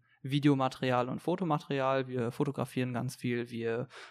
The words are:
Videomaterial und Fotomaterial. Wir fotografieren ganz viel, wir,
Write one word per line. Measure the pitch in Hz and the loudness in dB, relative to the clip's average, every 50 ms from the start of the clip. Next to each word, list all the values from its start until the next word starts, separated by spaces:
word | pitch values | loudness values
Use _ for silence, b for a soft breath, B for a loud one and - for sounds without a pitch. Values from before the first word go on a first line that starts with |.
| - _ _ _ | -18 _ _ _
Videomaterial | - 135 135 147 139 151 139 131 131 131 - - - 127 123 123 123 127 | -6 -2 -2 4 6 6 6 6 4 0 0 0 0 2 2 2 2 0
und | 127 - | -2 -4
Fotomaterial. | - - 175 - 190 165 151 143 - - 143 139 131 131 135 135 131 127 | -2 -2 0 0 0 0 0 -2 -2 -2 -2 0 2 2 2 2 0 -2
Wir | 127 127 117 117 | -2 -2 -2 -2
fotografieren | 123 - 147 143 135 - 131 - - 131 127 127 123 | 0 0 -2 -2 0 -2 -4 -4 -2 -2 -2 0 -2
ganz | 117 123 131 - | -2 -4 -4 -6
viel, | - - 123 120 120 123 120 | -4 -4 -2 -2 -2 -2 -4
wir, | 120 117 113 113 113 120 127 127 B B B B | -6 -4 -4 -2 -2 -2 -4 -6 B B B B